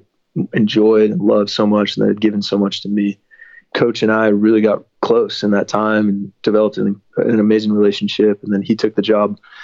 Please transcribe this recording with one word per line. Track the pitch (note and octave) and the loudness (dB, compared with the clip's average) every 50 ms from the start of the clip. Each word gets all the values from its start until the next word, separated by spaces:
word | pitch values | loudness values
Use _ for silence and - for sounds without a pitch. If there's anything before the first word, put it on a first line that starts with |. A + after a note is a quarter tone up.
| _ _ _ _ _ _ - - G2 - | _ _ _ _ _ _ -8 -8 -6 -4
enjoyed | - - A2 G#2 G#2 G#2+ G#2+ A2 A2+ G#2+ G#2+ G#2 | -2 0 0 0 2 2 4 4 4 4 2 2
and | G#2 F2+ | 0 0
loved | F#2+ G#2+ A2 G#2+ G2+ G2+ | 0 0 2 0 0 -2
so | - - G#2+ | -2 -2 0
much | G#2 G#2 G#2 G2+ G2+ - | 0 2 0 0 -2 -2
and | G#2+ G#2+ | -2 -2
that | G#2 | -2
had | G2+ G#2 | 0 0
given | G#2+ G#2+ G#2 G#2 | 0 -2 -2 -2
so | G2 - G2 G2+ | -4 -2 -2 -2
much | G2+ G2 - - | -2 -2 -4 -8
to | - G2 | -8 -6
me. | G#2 G#2 G2+ G2+ G2+ _ _ _ _ - - - - - _ _ - | -4 -2 -2 -2 -4 _ _ _ _ -20 -20 -20 -20 -20 _ _ -2
Coach | - B2 A#2+ A2+ - | 0 0 0 0 0
and | A2+ A2 | 0 0
I | A2 A2 A2 | 2 2 2
really | A2 G2+ G2+ G#2+ A2 A2+ G#2+ | 2 2 2 2 2 4 4
got | G#2+ G#2+ G2+ - - _ _ - | 2 2 0 -2 -6 _ _ -6
close | - - A#2 A#2 A2+ G2+ - - | -2 0 2 2 0 -2 -4 -4
in | - G#2 | -2 0
that | G2+ G2+ - - | 0 0 -2 -2
time | - G#2 G#2+ G#2+ G#2+ G#2+ G#2+ G#2 | -2 -2 0 0 0 0 0 0
and | G2+ G2+ G2+ G2 - _ | -2 -4 -6 -10 -10 _
developed | - A2 G#2 G#2+ G#2+ G#2 - | -2 0 2 2 2 0 -2
an, | G#2+ G#2 G#2 G2+ - _ _ - | -2 -4 -4 -4 -6 _ _ -4
an | - - A#2 A#2+ G#2+ | -2 -2 0 2 2
amazing | G#2 G#2+ G#2+ A2 A2 G#2+ | 2 2 2 2 0 0
relationship. | G#2 G#2 G#2 G2+ G2 - G#2 G2+ - - G#2+ G#2+ G2+ - - | 0 2 2 2 0 -2 -4 -4 0 2 2 2 2 0 -4
And | G#2 | -4
then | G2+ G2 | -2 -2
he | G2 - A2+ | 0 -2 -2
took | A2 - G#2+ - | 0 -2 -2 -2
the | - | -2
job | G2+ G#2+ G#2+ G#2 G#2 G2+ G#2 - _ - - - | 0 0 2 0 0 -2 -4 -8 _ -20 -20 -20